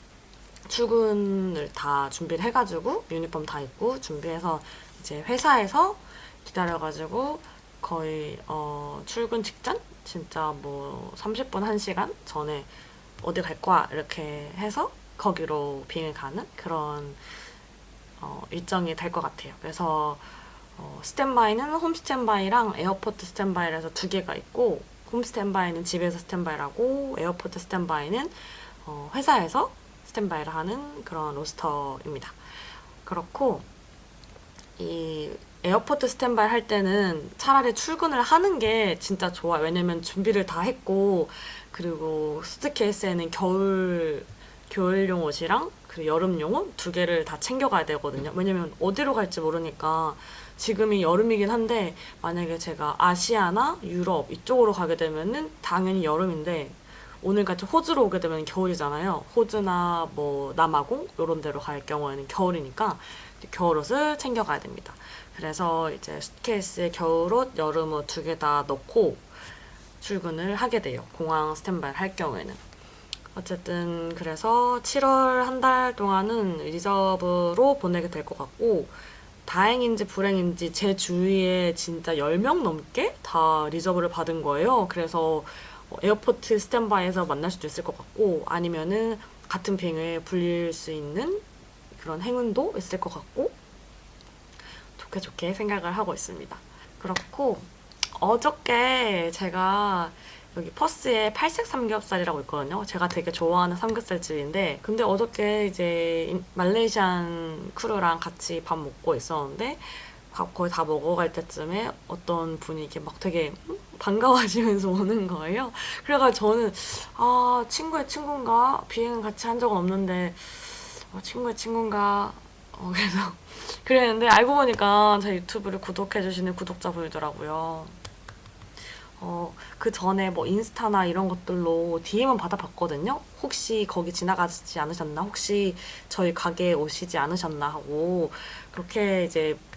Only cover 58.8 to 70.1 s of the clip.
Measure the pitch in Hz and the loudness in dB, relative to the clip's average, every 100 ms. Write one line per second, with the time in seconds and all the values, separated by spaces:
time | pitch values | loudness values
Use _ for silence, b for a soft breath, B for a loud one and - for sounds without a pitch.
58.8 | 143 151 190 156 - 233 226 214 196 175 | -2 -2 -2 -2 0 2 4 2 2 2
59.8 | 175 170 160 147 147 143 139 135 160 151 | 2 0 -2 -2 -2 -2 -2 2 4 4
60.8 | 143 269 381 - 165 160 147 143 151 143 | 0 -4 -6 -4 -2 -2 -4 -6 -6 -8
61.8 | - 151 143 139 139 - 180 175 135 131 | -4 -4 -4 -6 -6 0 0 0 -4 -2
62.8 | 214 - B B B B - - 175 156 | -2 -2 B B B B -12 0 2 2
63.8 | 147 262 302 294 269 233 196 147 - - | 2 2 2 0 -2 -2 0 -2 -4 -14
64.8 | - - B B B - 156 156 170 165 | -16 -18 B B B -8 -6 -2 0 2
65.8 | 160 143 - 147 - - - 208 185 - | 0 -4 -8 -10 -10 -8 -2 -2 -2 -2
66.8 | 175 170 165 165 175 233 254 160 156 156 | -4 0 2 4 4 2 2 0 0 0
67.8 | 160 151 143 165 151 160 151 147 139 135 | 0 -2 -4 -6 -4 -2 2 2 0 -4
68.8 | - 233 180 - - B B B B B | -2 2 2 2 -12 B B B B B
69.8 | B - - | B -14 -6